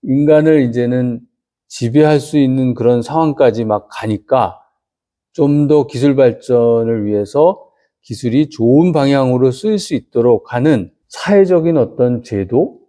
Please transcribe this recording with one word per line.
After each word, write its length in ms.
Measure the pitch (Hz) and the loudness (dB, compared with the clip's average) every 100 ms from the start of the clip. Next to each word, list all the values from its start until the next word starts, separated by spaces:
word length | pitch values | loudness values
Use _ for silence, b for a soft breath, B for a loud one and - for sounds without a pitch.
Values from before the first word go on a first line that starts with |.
인간을 600 | - 135 147 151 156 156 | -2 -2 2 2 4 2
이제는 580 | 127 117 120 127 123 120 - _ _ _ _ | 0 -2 -2 -2 -4 -6 -14 _ _ _ _
지배할 520 | - 117 135 156 151 | -8 -2 2 2 2
수 180 | 147 151 | 0 -2
있는 360 | 135 131 127 | 0 0 -2
그런 280 | 117 117 120 | 0 0 0
상황까지 640 | 117 156 160 139 131 110 | -2 -2 -2 2 0 0
막 240 | 110 104 - | -2 -4 -6
가니까 680 | - 110 104 _ 131 101 - _ _ _ _ _ _ _ | -10 -6 -6 _ -2 -2 -6 _ _ _ _ _ _ _
좀 340 | - 143 147 143 | -2 0 2 2
더 200 | 151 135 | 0 0
기술 260 | 123 143 | -2 0
발전을 920 | 139 131 120 - 120 117 117 113 113 104 | 2 2 0 -2 0 2 0 -2 -4 -2
위해서 600 | 104 101 139 160 202 b b b _ | -4 -2 0 0 0 b b b _
기술이 480 | _ 113 123 123 151 | _ -8 -2 -2 -2
좋은 420 | - 117 139 180 | -2 2 4 2
방향으로 580 | 160 139 139 131 127 131 | 0 0 0 0 0 0
쓰일 280 | 127 214 214 | -2 -4 -4
수 160 | - | -4
있도록 580 | 143 - 120 120 110 - | -8 -6 -2 0 0 -2
하는 400 | 123 143 135 87 _ _ | -2 0 0 -4 _ _
사회적인 680 | - - 202 190 180 165 160 | -12 0 2 4 2 2 0
어떤 460 | - - 123 123 | -2 0 -2 -2
제도 580 | 117 104 92 120 208 - | -6 -6 -2 -2 -2 -6